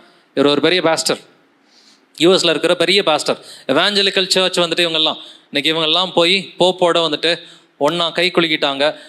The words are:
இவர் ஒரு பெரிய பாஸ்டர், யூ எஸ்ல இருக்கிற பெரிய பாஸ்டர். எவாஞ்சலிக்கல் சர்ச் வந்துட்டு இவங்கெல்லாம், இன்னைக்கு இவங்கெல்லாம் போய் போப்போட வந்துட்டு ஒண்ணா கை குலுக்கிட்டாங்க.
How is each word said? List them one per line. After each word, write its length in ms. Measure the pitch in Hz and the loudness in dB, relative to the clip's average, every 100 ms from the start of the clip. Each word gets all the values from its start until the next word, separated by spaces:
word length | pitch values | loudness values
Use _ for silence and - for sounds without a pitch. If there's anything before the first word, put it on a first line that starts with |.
| - _ _ | -20 _ _
இவர் 160 | 139 143 | 0 2
ஒரு 100 | 143 | 2
பெரிய 220 | 156 180 | 2 2
பாஸ்டர், 360 | 160 151 - 135 - _ _ _ _ _ _ _ _ - | 2 0 -2 -4 -8 _ _ _ _ _ _ _ _ 0
யூ 180 | 165 | 2
எஸ்ல 160 | 180 170 | 4 2
இருக்கிற 240 | 151 165 | 0 0
பெரிய 280 | 175 165 202 | 0 0 0
பாஸ்டர். 360 | 160 143 - 117 - - - | 2 0 -2 -6 -8 -12 -4
எவாஞ்சலிக்கல் 600 | 139 196 202 196 196 185 | 0 0 0 0 -2 -2
சர்ச் 340 | 185 185 185 | 0 0 0
வந்துட்டு 20 | |
இவங்கெல்லாம், 540 | 170 160 170 160 156 - - - _ | -2 0 -2 0 -2 -4 -12 -20 _
இன்னைக்கு 240 | 143 151 | -4 -2
இவங்கெல்லாம் 380 | 160 156 165 185 | -2 0 -2 0
போய் 420 | 170 170 190 139 - | 2 2 2 -2 0
போப்போட 400 | 180 180 175 170 | 0 2 2 2
வந்துட்டு 400 | 160 147 160 165 - - _ - | 0 -2 -2 -4 -8 -20 _ -4
ஒண்ணா 320 | 143 175 165 | -2 0 -2
கை 200 | 165 175 | -2 -2
குலுக்கிட்டாங்க. 600 | 170 165 156 143 135 147 - | 0 0 0 -2 -2 -2 -4